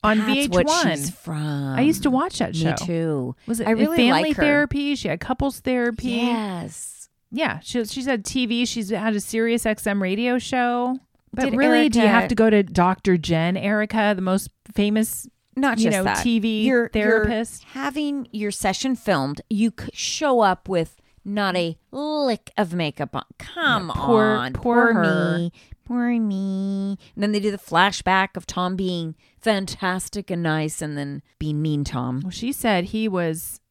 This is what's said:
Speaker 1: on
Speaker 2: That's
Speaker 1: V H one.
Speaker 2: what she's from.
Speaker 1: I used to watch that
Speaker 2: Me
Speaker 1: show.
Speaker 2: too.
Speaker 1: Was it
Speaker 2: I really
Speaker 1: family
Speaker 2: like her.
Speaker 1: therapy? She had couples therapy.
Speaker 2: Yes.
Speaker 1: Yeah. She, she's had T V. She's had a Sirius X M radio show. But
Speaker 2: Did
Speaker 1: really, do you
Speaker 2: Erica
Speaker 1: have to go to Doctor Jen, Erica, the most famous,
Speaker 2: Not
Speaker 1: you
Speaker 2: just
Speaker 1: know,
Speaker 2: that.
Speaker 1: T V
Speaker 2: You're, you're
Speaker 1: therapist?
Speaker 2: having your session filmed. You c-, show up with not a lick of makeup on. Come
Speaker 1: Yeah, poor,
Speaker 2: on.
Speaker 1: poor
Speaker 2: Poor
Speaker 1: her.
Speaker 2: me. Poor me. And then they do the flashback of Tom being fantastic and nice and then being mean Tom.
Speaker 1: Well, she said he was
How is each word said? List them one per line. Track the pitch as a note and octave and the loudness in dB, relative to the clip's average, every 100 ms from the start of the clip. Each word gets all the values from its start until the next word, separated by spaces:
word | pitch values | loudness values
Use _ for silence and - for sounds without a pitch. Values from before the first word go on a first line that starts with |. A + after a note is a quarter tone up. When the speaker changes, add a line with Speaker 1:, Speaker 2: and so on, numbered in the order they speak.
Speaker 1:
on | G#3+ A3 | 2 2
Speaker 2:
That's | A3 | 2
Speaker 1:
V | C4+ | 0
H | C#4+ | 2
one. | F3+ A3 | 2 4
Speaker 2:
what | E4 C#4 D#3 | 2 2 0
she's | C#3+ | -4
from. | - - D#3 D3+ C#3+ C#3 C3 | -8 -8 -6 -4 -4 -2 2
Speaker 1:
I | |
used | C#4+ D#4+ | 2 2
to | C#4+ | 0
watch | B3+ F4 - | 0 -2 -4
that | E3+ | -4
Speaker 2:
Me | D#3+ | 0
Speaker 1:
show. | D#3+ - | 0 -2
Speaker 2:
too. | F3 E3 E3 D3 B2+ C3 - | -4 -2 -2 -2 -4 -8 -8
Speaker 1:
Was | A3+ | -4
it | A3 | 0
Speaker 2:
I | |
really | A3 A3 B3 | 2 2 4
Speaker 1:
family | A#3+ C4+ D#4 | 4 4 2
Speaker 2:
like | D4 | 2
her. | |
Speaker 1:
therapy? | D4 D4 D4 C#4+ C#4+ C#4+ | 4 4 2 -2 -2 -2
She | - | -4
had | E3+ | -4
couples | - C4 C#4 - | -4 -4 -4 -4
therapy. | - B3+ A#3+ A#3 B3 | -2 0 0 -2 -4
Speaker 2:
Yes. | A#3 A#3+ A#3+ G#3 F3+ D#3+ - - - - _ _ | 0 0 0 -4 -6 -10 -12 -14 -16 -20 _ _
Speaker 1:
Yeah. | B3 D#4 - | -4 -2 -4
She, | - B3 A3 | -4 -4 -4
she's | C4+ C4 | -4 -2
had | B3 - | -2 -2
T | C4 B3 | -2 0
V. | A#3 A#3+ | 0 -2
She's | A#3 G3 | -2 -4
had | G#3 A3 G#3 | -2 -2 -2
a | |
Sirius | - A3 A3+ A#3 A#3 | -2 -2 0 0 0
X | G#3+ A3 | -2 -2
M | G3+ | -2
radio | F#3 G3 A#3+ B3 | -2 0 0 -2
show. | - B3+ A#3+ A#3+ B3 C4 _ _ _ | -2 -2 0 0 -2 -4 _ _ _
But | - C4+ | -2 0
Speaker 2:
Did | B3 | 4
Speaker 1:
really, | D4 D#4 D4+ | 4 6 6
do | A#3 | 6
you | G#3+ | 6
Speaker 2:
Erica | A3+ | 6
Speaker 1:
have | F#3+ | 2
to | A3+ | 4
go | A3 | 6
to | G#3+ | 6
Doctor | G3 E3+ F3+ F#3 - F3+ | 4 4 4 2 2 2
Jen, | D#3 E3 E3 F#3+ | 2 0 2 0
Erica, | G3+ G#3 G#3+ A3+ G#3 G3 | 0 -2 0 0 0 0
the | |
most | F#3 F#3+ - _ - - | 0 0 -2 _ -8 0
famous, | G#3 G#3+ A3 - - _ _ - | 2 2 0 -4 -12 _ _ 0
Speaker 2:
Not | C4+ A#3 | 0 2
Speaker 1:
you | A3+ | 2
Speaker 2:
just | G3+ | 2
Speaker 1:
know, | |
Speaker 2:
that. | F#3+ - | 0 0
Speaker 1:
T | A#3+ A3+ | 2 2
V | A3 A3 A#3 | 0 2 2
Speaker 2:
You're, | B3 | 2
you're | A#3 | 2
Speaker 1:
therapist? | A3 G#3+ A3 G#3+ A3 A3+ - | 0 2 2 2 -2 -4 -10
Speaker 2:
having | - C4 C#4 C#4 D4 C#4+ B3 | -16 -8 -6 -4 -4 -4 -8
your | G#3+ G#3 | -6 -6
session | - G3+ F#3+ C4 B3+ | -2 -2 0 -2 -2
filmed. | - E3 C3+ D3 - | 0 0 0 -6 -4
You | G#3 A3+ - | 0 0 0
c-, | - | -12
show | - - - D4+ B3 | -8 -6 -2 2 4
up | G#3 F3+ - | 4 2 -2
with | F#3 D#3+ _ _ _ G3 | -2 -2 _ _ _ -6
not | G#3 G3+ F3+ | -2 0 2
a | E3+ D#3+ _ | 0 -4 _
lick | C4 D4+ D4+ C#4 A3 - - | -8 -4 0 0 -2 -4 -2
of | G3 F3 | -2 0
makeup | D#3 - C#3 C3+ | -2 -4 -6 -6
on. | - - | -10 -20
Come | - - D#4 A3+ F3 | -16 -4 0 0 -2
Speaker 1:
Yeah, | - C4+ | -4 4
poor, | A3+ G#3+ | 4 4
Speaker 2:
on. | G#3+ B3+ | 2 -2
Speaker 1:
poor | B3+ | -4
Speaker 2:
Poor | A#3+ A#3+ A#3 | 2 4 4
Speaker 1:
her. | A3 E3 F3+ F3 E3+ | 4 4 2 0 0
Speaker 2:
me. | E3+ _ _ - - | -2 _ _ -20 -6
Poor | A#3+ A#3+ A#3+ | -2 0 0
me. | G#3+ F#3+ G3 F#3+ G3 G3 G3 G3 - - | 0 -2 -4 -4 -4 -4 -4 -6 -10 -4
And | |
then | G#3 | 0
they | G#3 | 0
do | G#3 | -2
the | G3 | -4
flashback | - E3 G3 F#3 - F#3+ F#3+ - | -2 2 2 2 0 0 0 -6
of | - | -8
Tom | - F3+ F#3 | -4 -4 -2
being | F#3+ F3 E3 D#3 _ _ | -2 -4 -6 -10 _ _
fantastic | A3+ G3+ F#3+ - F#3+ F#3 - G#3 F#3 | -2 -2 -2 -4 -4 -4 -6 -10 -6
and | F3 | -2
nice | E3 D#3 D#3 - | 0 0 -2 -6
and | D#3 C#3+ | -8 -6
then | C#3+ C#3+ _ _ | -8 -10 _ _
being | D#3 D3+ | -4 0
mean | D#3+ D3 | 0 0
Tom. | C#3+ C3 B2 B2+ | -2 -4 -4 -4
Speaker 1:
Well, | F#3 | -6
she | F3 A#3 | -6 -6
said | C#4 A#3 F#3+ F#3 | -2 0 0 0
he | A3 A3 | -2 -2
was | F#3 E3+ D#3+ - - _ | -2 -2 -4 -10 -16 _